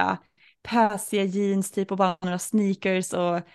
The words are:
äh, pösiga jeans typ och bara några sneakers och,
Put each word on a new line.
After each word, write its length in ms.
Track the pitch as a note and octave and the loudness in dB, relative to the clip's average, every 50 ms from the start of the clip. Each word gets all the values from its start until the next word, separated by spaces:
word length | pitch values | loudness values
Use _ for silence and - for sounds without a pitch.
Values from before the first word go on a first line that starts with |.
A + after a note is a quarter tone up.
| F#3 F#3 | 2 2
äh, 60 | F#3+ - - _ _ _ _ - _ _ | 0 -4 -6 _ _ _ _ -20 _ _
pösiga 600 | - - A3+ A#3+ A3 G#3 G#3 G3 - - G#3+ G3+ G3 | -8 0 2 4 4 4 2 -2 -6 -2 0 0 0
jeans 460 | F#3+ F3+ G3+ G3+ G3 G3 G3 F#3+ - | 0 0 0 0 2 2 0 0 -2
typ 200 | - G3+ G3 - | -2 -4 -2 -2
och 60 | G3 | 0
bara 200 | F#3+ G3 F#3 E3+ - | 2 2 0 0 -2
några 160 | - F3+ F3 F3+ | -4 -4 -4 -4
sneakers 760 | - - - G#3+ G#3 G3 G3 - - F#3+ F#3 F#3 F3+ - | -4 0 0 2 2 2 0 0 0 0 0 0 -2 -2
och, 280 | - F3+ F3 F3 F3 F3 F3 - | -2 -2 0 0 0 -2 -4 -8